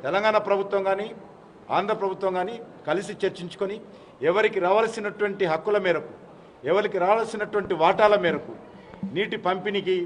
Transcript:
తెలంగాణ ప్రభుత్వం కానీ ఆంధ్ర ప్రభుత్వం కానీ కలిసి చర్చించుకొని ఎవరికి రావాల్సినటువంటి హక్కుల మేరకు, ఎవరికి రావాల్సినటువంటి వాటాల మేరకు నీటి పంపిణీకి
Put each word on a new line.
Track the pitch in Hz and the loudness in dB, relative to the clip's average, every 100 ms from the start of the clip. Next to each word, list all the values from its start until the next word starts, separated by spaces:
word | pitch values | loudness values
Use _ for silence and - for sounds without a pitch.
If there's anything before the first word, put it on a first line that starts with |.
తెలంగాణ | 131 190 214 214 208 | 0 2 4 2 2
ప్రభుత్వం | 196 196 196 190 | 0 0 0 0
కానీ | 196 220 - - - - - - 143 | -2 -4 -12 -18 -20 -20 -20 -2 -2
ఆంధ్ర | 202 214 | 0 -2
ప్రభుత్వం | 196 185 190 180 | -2 -2 -2 -2
కానీ | 185 233 - - - | -4 -8 -14 -12 -4
కలిసి | 170 190 202 | -4 -4 -2
చర్చించుకొని | 190 190 175 - 196 214 - - - - 147 | -4 -4 -12 -6 -6 -6 -14 -20 -20 -2 2
ఎవరికి | 190 214 208 175 | 4 2 2 2
రావాల్సినటువంటి | 202 226 226 208 208 208 196 185 | 2 0 -2 -8 -2 -2 0 0
హక్కుల | 160 208 208 185 | 0 0 0 2
మేరకు, | 156 - - - - - - 131 | 0 -4 -18 -20 -20 -20 -10 0
ఎవరికి | 190 208 196 180 | 0 2 0 2
రావాల్సినటువంటి | 226 226 214 208 208 185 175 | 2 0 -4 -2 -2 -2 4
వాటాల | 165 196 214 202 175 | 4 6 6 6 2
మేరకు | 151 - - - - - - 98 139 | -2 -6 -16 -18 -20 -20 -10 -6 -4
నీటి | 220 220 180 | -4 -2 -2
పంపిణీకి | 190 208 202 180 185 | -2 -2 -2 0 -2